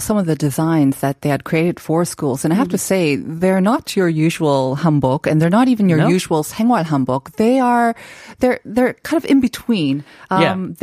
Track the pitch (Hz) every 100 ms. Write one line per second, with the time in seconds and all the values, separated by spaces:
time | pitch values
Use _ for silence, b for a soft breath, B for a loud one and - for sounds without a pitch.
0 | - 214 170 151 147 131 160 160 139 135
1 | 139 139 147 135 - 160 170 - - 156
2 | 175 - 147 127 151 175 269 - - 190
3 | 160 135 - 160 185 190 190 277 - -
4 | 180 156 160 - 156 139 131 156 165 147
5 | 131 139 - 156 165 202 262 233 196 160
6 | 165 180 - 160 151 - 226 233 160 147
7 | 127 131 - - 220 262 247 240 233 226
8 | B B B B 254 - - 220 254 -
9 | - 320 - 277 247 - - 214 147 139
10 | 143 B B 190 165 185 185 170